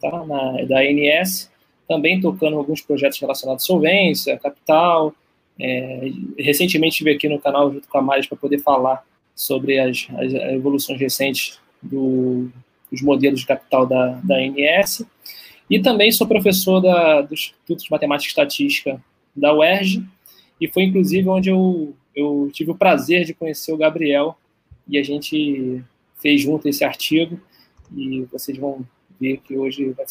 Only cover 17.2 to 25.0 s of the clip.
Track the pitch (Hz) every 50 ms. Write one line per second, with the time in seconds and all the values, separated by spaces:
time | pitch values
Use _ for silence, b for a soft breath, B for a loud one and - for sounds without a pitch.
17.2 | 143 147 156 - - - - _ _ - 170 - - - 156 151 151 147 143 143
18.2 | - - - 156 147 143 - - 143 139 143 - - 143 131 127 - _ _ _
19.2 | _ _ _ 143 147 147 151 151 156 170 190 196 196 190 190 - - - - _
20.2 | b b b b b b b - 165 156 - 185 190 190 190 190 180 143 165 196
21.2 | 185 185 185 185 185 190 190 185 185 185 180 165 151 143 139 _ _ _ _ 143
22.2 | 147 147 143 143 143 143 - - 160 160 170 - - 185 160 135 123 143 175 180
23.2 | 170 160 165 - 170 160 147 - - 160 160 156 156 156 156 165 160 143 143 143
24.2 | 147 160 160 _ _ _ _ _ _ _ - - _ - 143 143